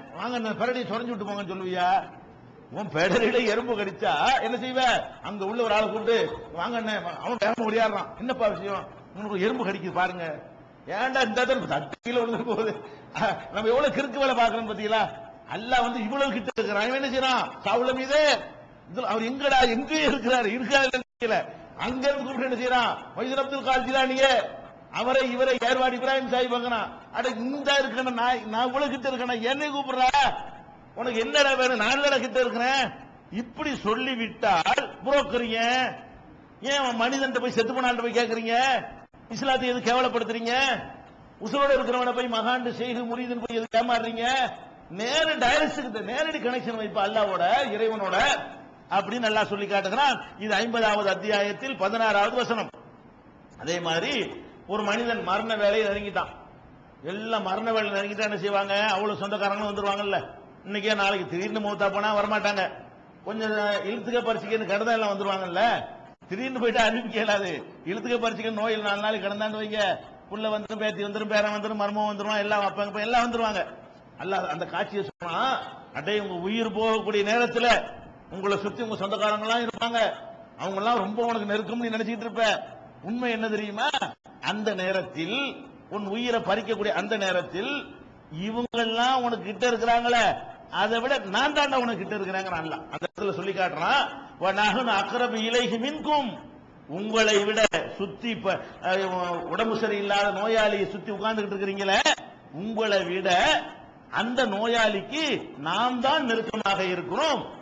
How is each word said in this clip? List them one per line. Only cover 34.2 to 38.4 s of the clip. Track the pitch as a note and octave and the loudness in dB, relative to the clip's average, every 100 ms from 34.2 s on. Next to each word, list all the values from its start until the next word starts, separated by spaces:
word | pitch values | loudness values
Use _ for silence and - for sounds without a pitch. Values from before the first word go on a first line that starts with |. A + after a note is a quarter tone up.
| A3+ E3 A3 F3+ D3+ F3 - - | -4 0 2 4 4 2 0 -4
புரோக்கரிங்க. | G#3 C#4+ - A#3+ A#3 A3+ A#3 B3+ B3 C3 - - - - - - | 2 2 4 0 0 0 2 2 0 -4 -14 -20 -20 -20 -20 -10
ஏன் | A#3+ C#4 | -2 0
அவன் | C4 A#3 | 0 2
மனிதன்ட்ட | A#3 C4+ C4+ B3 | 2 2 0 0
போய், | B3 | 0
செத்து | A3+ A3+ B3+ | 0 0 2
போனான்ட்ட | B3+ A#3+ | 0 0
போய் | A#3 | 0
கேக்குறீங்க? | A3+ A#3 A3+ | 2 2 0